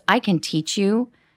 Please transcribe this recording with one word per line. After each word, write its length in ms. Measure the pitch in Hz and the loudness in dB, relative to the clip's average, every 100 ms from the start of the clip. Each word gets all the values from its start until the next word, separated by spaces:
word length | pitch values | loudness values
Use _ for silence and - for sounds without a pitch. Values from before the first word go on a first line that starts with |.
| - | 0
"I 120 | 226 | 0
can 180 | - 165 | 2 0
teach 400 | - 160 156 - | 0 -4 -2 0
you 320 | 196 220 247 _ _ | 0 0 -2 _ _